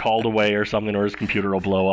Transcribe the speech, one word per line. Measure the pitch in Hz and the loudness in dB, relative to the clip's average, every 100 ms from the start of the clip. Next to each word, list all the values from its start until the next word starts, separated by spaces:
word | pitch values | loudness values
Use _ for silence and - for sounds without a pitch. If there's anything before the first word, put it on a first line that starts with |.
called | 120 113 113 | 0 0 0
away | 110 104 | 2 2
or | 104 | 2
something, | 104 107 107 104 | 0 -2 -2 0
or | |
his | 104 | -2
computer | - 104 104 98 | -2 -4 -2 0
will | 98 | 0
blow | 98 95 95 | 0 2 2